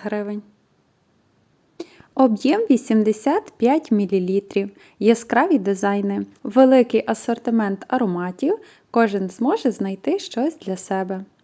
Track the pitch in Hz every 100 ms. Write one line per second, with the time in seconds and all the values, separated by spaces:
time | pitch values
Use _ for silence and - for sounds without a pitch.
0 | 214 208 202 208 - _ _ _ _ _
1 | _ _ _ _ _ _ _ - - _
2 | _ - 262 214 254 392 453 240 - 220
3 | 214 214 - 349 427 - 233 302 311 214
4 | 202 196 180 196 196 - 196 - _ -
5 | 208 226 - 233 339 294 190 196 202 202
6 | 202 202 202 _ - 226 262 262 247 220
7 | 226 220 - 233 - 226 202 196 - 254
8 | 220 175 180 180 277 440 - - _ 233
9 | 226 202 190 - 240 440 262 196 196 190
10 | - 381 - - 285 320 - 190 - 190
11 | 185 190 190 _